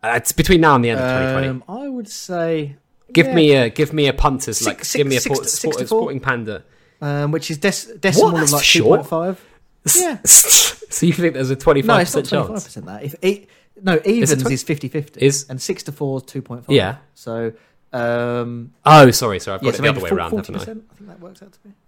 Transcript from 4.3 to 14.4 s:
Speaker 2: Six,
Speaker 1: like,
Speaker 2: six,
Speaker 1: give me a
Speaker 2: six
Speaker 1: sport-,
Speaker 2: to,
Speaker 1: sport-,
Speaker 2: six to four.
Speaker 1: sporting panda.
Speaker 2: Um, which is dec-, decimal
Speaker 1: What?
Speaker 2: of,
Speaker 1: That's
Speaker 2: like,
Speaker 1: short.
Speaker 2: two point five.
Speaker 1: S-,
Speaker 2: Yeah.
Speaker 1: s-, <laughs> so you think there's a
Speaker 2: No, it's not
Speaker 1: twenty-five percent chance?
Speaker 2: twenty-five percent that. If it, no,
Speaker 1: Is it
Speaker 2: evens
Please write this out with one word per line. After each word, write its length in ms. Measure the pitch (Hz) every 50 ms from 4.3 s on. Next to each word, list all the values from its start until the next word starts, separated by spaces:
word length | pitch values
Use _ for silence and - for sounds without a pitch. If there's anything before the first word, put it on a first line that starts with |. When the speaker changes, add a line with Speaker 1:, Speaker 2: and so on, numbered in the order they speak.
| 135 131 - - 110 -
Speaker 2:
Six, 100 | - -
Speaker 1:
like, 100 | 101 -
Speaker 2:
six, 160 | - - - -
Speaker 1:
give 100 | 147 139
me 80 | 135
a 60 | 123
Speaker 2:
six 120 | - 254 -
Speaker 1:
sport-, 100 | - -
Speaker 2:
to, 40 | -
Speaker 1:
sport-, 240 | - - - 160 147
Speaker 2:
six 60 | 123 127
to 40 | -
four. 140 | 220 220
Speaker 1:
sporting 180 | - - 139 131
panda. 420 | - 135 127 120 113 104 104 92 - _ _ _ _ _ _ _
Speaker 2:
Um, 300 | 151 147 143 143 147 147
which 180 | 151 165 147 -
is 80 | 165 147
dec-, 440 | - 202 - - - - - 185
decimal 240 | - 190 - 196 392
Speaker 1:
What? 80 | 440 -
Speaker 2:
of, 60 | 160
Speaker 1:
That's 100 | 156 143
Speaker 2:
like, 120 | 143 147 -
Speaker 1:
short. 200 | - - 170 -
Speaker 2:
two 100 | 113 170 160
point 100 | 147 -
five. 380 | - 160 165 185 190 - - _ _ _ _ _ _ _ _
Speaker 1:
S-, 160 | 269 - -
Speaker 2:
Yeah. 160 | 359 339 285 - _
Speaker 1:
s-, 580 | - - - - - - - - - - - -
<laughs> 40 | -
so 160 | - - -
you 80 | 175 165
think 220 | - 175 170 135
there's 160 | 131 135 127
a 20 | 139
Speaker 2:
No, 20 |
it's 60 | 135
not 20 | -
Speaker 1:
twenty-five 360 | - 147 139 135 220 233 196 180
percent 220 | 175 - - 202 -
chance? 200 | - 147 131 92
Speaker 2:
twenty-five 160 | 220 202 -
percent 200 | - - 110 - -
that. 160 | 98 104 127
If 120 | 143 147 -
it, 260 | - 185 202 202 - _ _ _ _ _ _ -
no, 120 | 196 190 175
Speaker 1:
Is 60 | 156
it 60 | - 196
Speaker 2:
evens 340 | 220 240 220 165 151 131